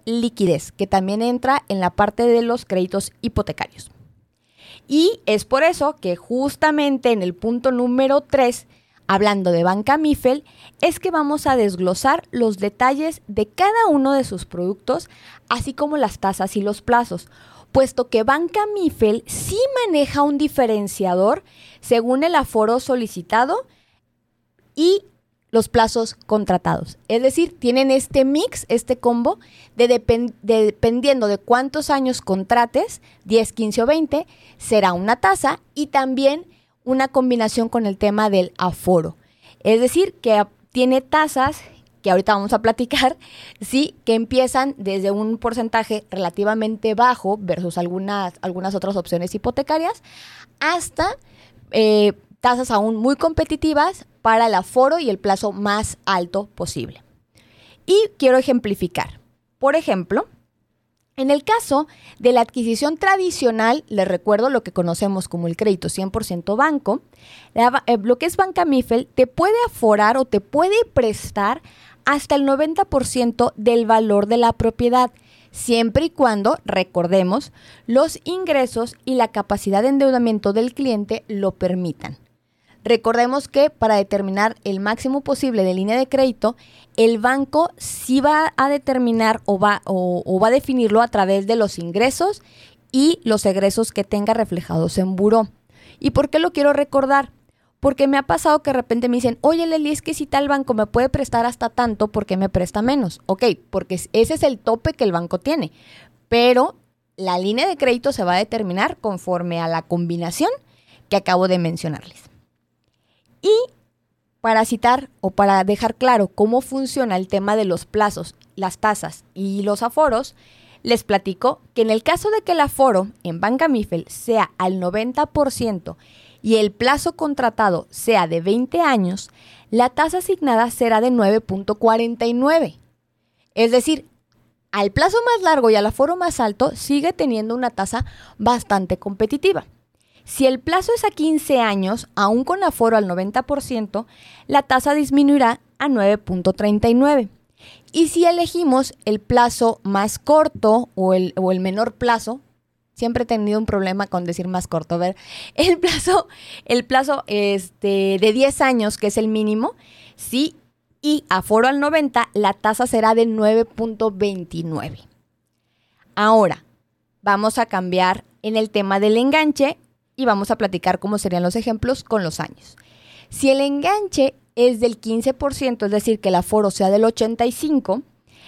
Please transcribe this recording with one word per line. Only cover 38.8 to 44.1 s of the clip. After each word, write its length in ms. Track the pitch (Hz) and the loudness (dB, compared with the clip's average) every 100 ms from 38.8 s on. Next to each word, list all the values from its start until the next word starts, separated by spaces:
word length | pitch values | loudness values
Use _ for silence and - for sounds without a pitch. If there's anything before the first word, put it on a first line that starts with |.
| 180 180 165 - _ _ _ _ | 0 2 0 -10 _ _ _ _
Es 200 | 196 226 | 0 2
decir, 340 | 247 330 381 | 2 2 0
que 200 | - 240 | -2 2
ap-, 180 | 208 208 _ _ | 2 2 _ _
tiene 300 | 247 254 262 | 0 2 2
tasas 600 | 262 302 311 262 262 202 - - _ _ | 2 0 0 0 -2 -4 -16 -20 _ _
que 80 | 202 | 0
ahorita 240 | 180 196 | 2 2
vamos 180 | 208 202 | 0 0
a 100 | 214 | 0
platicar, 540 | 226 220 240 277 262 320 - - | 0 0 -2 0 0 -2 -16 -20
<laughs> 220 | - - | -20 -18
¿sí? 340 | 208 262 302 - | -4 -2 -2 -4
Que 100 | - | -2